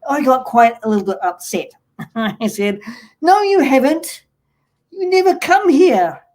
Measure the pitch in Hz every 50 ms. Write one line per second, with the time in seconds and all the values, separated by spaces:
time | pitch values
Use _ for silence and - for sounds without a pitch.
0 | - - 277 294 277 254 262 254 254 - - 240 233 233 233 - - 220 214 208
1 | 190 180 190 185 - 180 175 175 - - - 190 151 - _ _ _ _ _ _
2 | - - _ 226 226 220 - - 226 214 214 - 202 202 202 202 - - 233 -
3 | - - _ _ - 320 370 403 415 403 392 392 294 269 262 269 247 269 302 330
4 | 320 - - - _ _ _ _ _ _ _ _ _ _ _ _ _ _ _ 392
5 | 381 359 370 370 370 381 349 - - - 339 392 415 392 311 269 349 370 262 202
6 | 180 165 147 - _ _